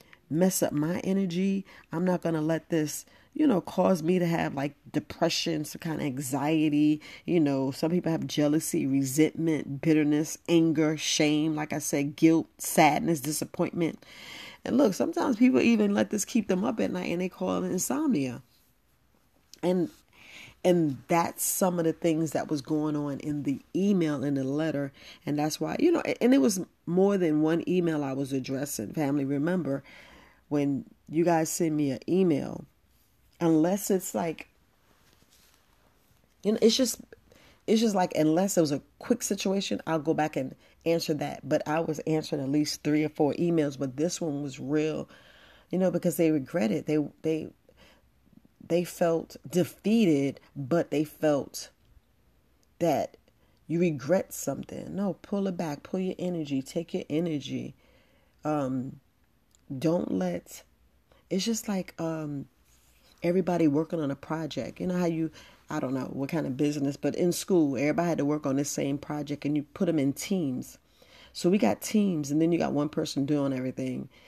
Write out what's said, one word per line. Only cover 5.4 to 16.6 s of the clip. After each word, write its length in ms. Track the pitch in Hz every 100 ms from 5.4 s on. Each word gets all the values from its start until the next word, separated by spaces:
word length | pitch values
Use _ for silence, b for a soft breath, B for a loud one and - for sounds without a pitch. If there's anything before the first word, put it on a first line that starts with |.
| - 156
some 140 | 147 -
kind 200 | 170 151
of 60 | 147
anxiety." 960 | 127 131 135 147 160 156 147 151 151 B B -
You 140 | 175
know, 300 | 147 135 135
some 200 | 139 160
people 220 | 180 165
have 140 | 165 139
jealousy, 600 | - 147 151 156 175 143
resentment, 920 | 135 135 135 156 - 165 151 - 139
bitterness, 580 | 165 156 147 147 156 - -
anger, 480 | 170 165 151 156 156
shame. 580 | - - 151 151 156
Like 180 | 151 151
I 60 | 151
said, 380 | - 147 143 -
guilt, 300 | 160 165 - -
sadness, 600 | - - 156 151 156 165
disappointment. 840 | 131 151 - - 175 - 165 - B B B B B B
And 120 | - 240
look, 180 | 254
sometimes 420 | 175 - 330 - 220
people 240 | 254 254
even 340 | 233 233 208
let 160 | 202 208
this 140 | 214
keep 240 | - 233 -
them 160 | 180